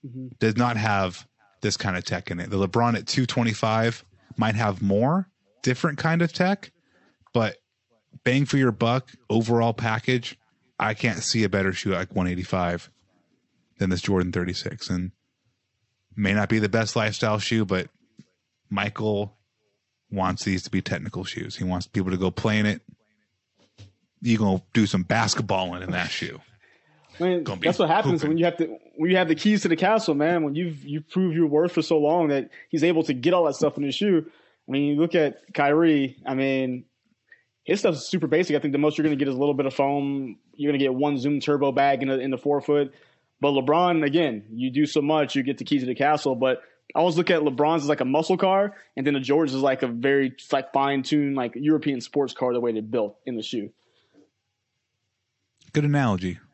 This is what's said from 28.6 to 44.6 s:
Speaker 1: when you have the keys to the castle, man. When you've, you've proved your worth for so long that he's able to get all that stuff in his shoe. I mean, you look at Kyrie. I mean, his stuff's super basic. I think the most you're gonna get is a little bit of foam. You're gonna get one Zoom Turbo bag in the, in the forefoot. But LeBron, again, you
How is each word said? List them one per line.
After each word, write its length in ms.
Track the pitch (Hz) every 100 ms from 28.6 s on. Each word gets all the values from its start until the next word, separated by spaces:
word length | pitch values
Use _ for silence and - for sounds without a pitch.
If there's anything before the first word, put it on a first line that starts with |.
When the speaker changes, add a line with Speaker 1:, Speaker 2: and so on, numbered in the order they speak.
| 160 113 _ -
Speaker 1:
when 160 | 160
you 60 | 185
have 100 | 175
the 80 | 156
keys 260 | 208 214
to 40 | 202
the 80 | 160
castle, 400 | 185 220 214 143
man. 280 | 151 175
When 120 | 151 147
you've, 280 | 175 151
you've 260 | 135 147 151
proved 260 | 185 185 160
your 120 | 160
worth 260 | 147 175
for 80 | 170
so 160 | 156 160
long 320 | 147 170 160
that 200 | 139 123 - -
he's 140 | 156
able 200 | 160 165
to 100 | 160
get 200 | 127 135
all 120 | 185 160
that 100 | 147
stuff 220 | 151 -
in 60 |
his 100 | 143 127
shoe. 300 | 208 170 156 _ _ _ -
I 40 |
mean, 240 | 135 143 147
you 0 |
look 140 | 165 175
at 380 | 147 - _
Kyrie. 640 | - 143 151 170 151 135 - -
I 80 |
mean, 520 | 131 135 135 131 127 - _ _ _ _ _ _ _
his 160 | - 196
stuff's 280 | 208 151 -
super 200 | 185 151
basic. 280 | 147 180 147
I 40 |
think 120 | 151
the 60 | 139
most 200 | 151 147
you're 60 |
gonna 120 | 151 143
get 120 | 139
is 80 | 131
a 20 |
little 160 | 143
bit 120 | 139 135
of 80 |
foam. 640 | 131 139 143 139 139 131 101 _ -
You're 160 | 147
gonna 80 | 143
get 100 | 139
one 240 | 131 147 143
Zoom 220 | 135 143
Turbo 320 | 139 143 139
bag 300 | 135 139 135
in 60 | 135
the, 120 | 135
in 120 | 135
the 60 | 131
forefoot. 560 | 151 143 139 147 139 - _ _ _ _
But 100 | 143
LeBron, 540 | 139 131 160 180 170 147
again, 400 | 151 156 110 104
you 180 | 113